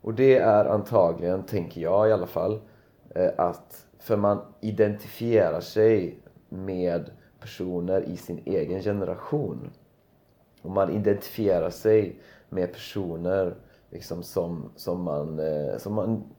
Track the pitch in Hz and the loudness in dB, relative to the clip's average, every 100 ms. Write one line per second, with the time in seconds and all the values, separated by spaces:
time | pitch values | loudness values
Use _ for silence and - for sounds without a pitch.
0 | 113 110 135 131 113 107 101 104 101 113 | -6 4 6 8 8 6 4 0 2 4
1 | 85 82 85 95 92 104 82 82 80 95 | 4 2 -2 -2 -2 -6 -6 -6 0 4
2 | 110 104 87 82 90 110 - - _ _ | 4 4 0 -4 -2 -4 -10 -20 _ _
3 | _ - 92 - 87 87 - - - _ | _ 0 0 2 -2 -2 -16 -20 -20 _
4 | - 107 101 101 - - 110 104 107 104 | -2 0 2 0 -4 -10 -6 2 2 2
5 | - - 117 113 85 80 87 107 110 107 | -10 -8 2 4 4 0 -4 4 6 4
6 | 87 - - - _ 92 95 92 90 85 | 0 -8 -20 -20 _ -10 -8 -2 -2 -2
7 | 71 - _ _ - - 90 90 87 95 | -6 -16 _ _ -20 -8 -6 -4 0 0
8 | - 90 - 85 57 92 76 95 95 101 | -2 -10 -10 -10 -4 -2 -2 -4 -2 -2
9 | 90 90 - 147 113 - - - _ _ | -4 -6 -4 -4 -4 -8 -12 -18 _ _
10 | _ _ _ _ _ _ - 98 95 98 | _ _ _ _ _ _ -4 0 0 2
11 | 104 101 - - 104 87 82 - 110 110 | 2 0 -2 -2 2 2 0 0 4 4
12 | 95 - - - _ 92 90 - - 104 | 4 -6 -20 -20 _ -4 -4 -6 -10 -6
13 | 92 82 87 95 90 - - _ _ 87 | -6 -4 -2 0 0 -4 -18 _ _ -16
14 | - 85 85 92 85 85 - - - 90 | -10 -10 -6 -4 -4 -6 -10 -10 -6 -4
15 | 87 73 76 78 78 76 71 50 - 107 | -4 -4 -4 -4 -4 -2 -4 -6 -4 -4
16 | 101 110 104 | -2 -4 -6